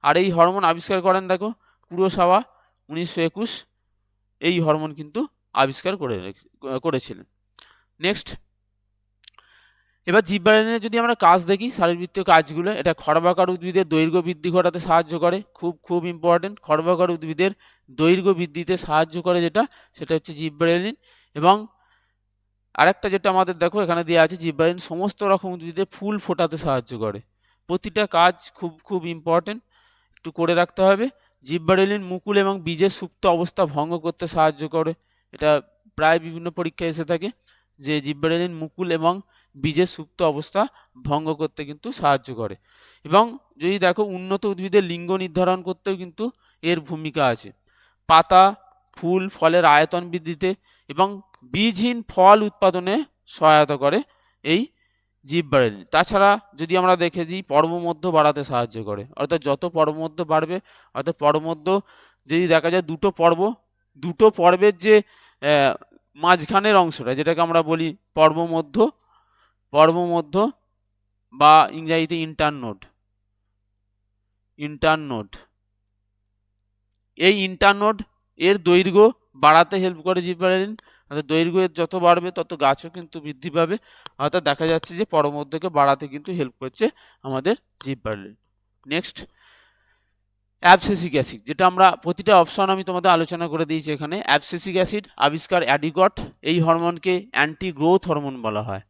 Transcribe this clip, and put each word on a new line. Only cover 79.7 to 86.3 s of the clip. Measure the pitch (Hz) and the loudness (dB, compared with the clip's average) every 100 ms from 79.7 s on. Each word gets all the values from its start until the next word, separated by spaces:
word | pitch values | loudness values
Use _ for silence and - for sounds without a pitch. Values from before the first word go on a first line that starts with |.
| 196 | 0
হেল্প | 185 170 | -4 -4
করে | 160 185 | -2 -2
জিব্বারেলিন। | 175 170 185 185 196 220 _ _ _ | -2 -2 0 0 -2 -8 _ _ _
অর্থাৎ | 143 143 | -10 -2
দৈর্ঘ্য | 156 165 175 | 0 2 0
এর | 185 | -2
যত | 160 165 185 | -2 -4 2
বাড়বে | 175 175 175 | 4 4 0
তত | 180 - 160 | -8 -8 0
গাছও | 139 135 165 | 0 0 -6
কিন্তু | 180 165 170 | -18 -16 -16
বৃদ্ধি | 147 135 151 | -14 -12 -6
পাবে, | 151 165 214 _ _ - - | -2 -2 -4 _ _ -20 -6
অর্থাৎ | 143 180 | -2 -2
দেখা | 143 147 160 | -2 -2 0
যাচ্ছে | 165 - 175 | -2 -4 -8
যে | |
পর্বমধ্যকে | 214 160 147 147 139 156 180 | -2 0 0 -4 -10 -8 -4
বাড়াতে | 147 139 139 147 | 0 2 0 -4
কিন্তু | 143 151 | -14 -10